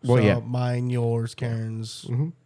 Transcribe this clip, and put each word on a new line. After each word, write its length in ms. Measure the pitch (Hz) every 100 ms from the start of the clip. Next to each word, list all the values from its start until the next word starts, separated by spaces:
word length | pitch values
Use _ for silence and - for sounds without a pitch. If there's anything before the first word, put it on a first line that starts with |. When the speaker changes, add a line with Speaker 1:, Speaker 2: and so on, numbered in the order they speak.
Speaker 1:
Well, 140 | 127 123
Speaker 2:
So 40 |
Speaker 1:
yeah. 160 | 104 101
Speaker 2:
mine, 500 | 113 123 123 123 123
yours, 440 | 123 117 117 117 -
Speaker 1:
Yeah. 100 | 120
Speaker 2:
Karen's. 560 | 113 113 113 110 -
Speaker 1:
Mm-hmm. 240 | - 120 156 -